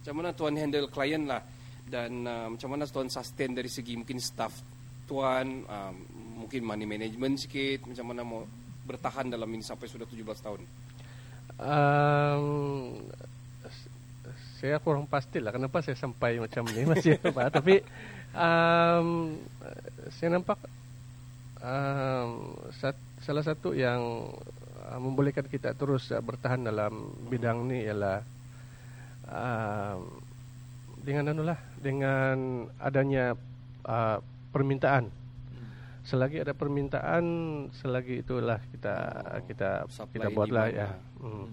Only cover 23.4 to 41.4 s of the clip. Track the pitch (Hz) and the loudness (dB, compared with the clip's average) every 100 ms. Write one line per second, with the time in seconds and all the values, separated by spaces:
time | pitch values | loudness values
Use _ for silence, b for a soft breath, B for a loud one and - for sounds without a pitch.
23.4 | 151 156 180 147 123 120 120 117 117 - | 2 0 0 4 4 4 0 -2 -6 -8
24.4 | - - 123 127 - 123 127 131 143 139 | -12 -14 -14 -12 -8 -4 0 4 4 4
25.4 | 139 131 127 123 143 131 - 113 117 123 | -2 -2 -2 0 2 2 2 -2 -2 -2
26.4 | 127 127 120 107 104 110 107 123 120 123 | 0 0 2 2 0 0 -8 -10 -4 0
27.4 | 117 117 123 127 107 104 101 98 120 - | 2 2 0 0 0 0 2 0 -4 -14
28.4 | B B B B B B B B - 78 | B B B B B B B B -8 -4
29.4 | 120 117 107 107 101 95 90 69 - - | -2 0 0 -2 -2 -4 -8 -12 -16 -16
30.4 | - - - - - 123 135 143 147 156 | -16 -16 -16 -16 -16 -10 -2 0 0 0
31.4 | 156 165 - - 135 135 135 135 135 131 | 0 -2 -6 -6 -2 2 4 4 4 2
32.4 | 131 127 117 - 139 135 139 135 123 117 | 0 -2 -4 -4 2 4 6 4 4 0
33.4 | - - - - - 113 113 107 - - | -4 -14 -16 -10 -2 2 4 2 -2 -16
34.4 | - 135 139 135 143 135 110 - - - | -2 2 4 6 6 6 4 -6 -14 -12
35.4 | - B B B B B - 131 131 156 | -12 B B B B B 0 2 2 2
36.4 | 147 139 147 143 139 - 151 165 170 170 | -2 0 0 0 0 0 2 4 4 0
37.4 | 165 151 139 123 127 127 127 123 123 127 | -2 -4 -6 -6 -2 0 0 -4 0 0
38.4 | 117 110 - 123 - 90 - - - - | 2 0 -2 -6 -2 -2 -2 -4 -6 -6
39.4 | - 120 98 95 - - 110 113 107 107 | -6 -2 0 0 -2 -8 -8 -2 0 2
40.4 | 104 117 110 110 104 95 - - 123 107 | 4 4 4 2 -2 -4 -12 -12 -10 -8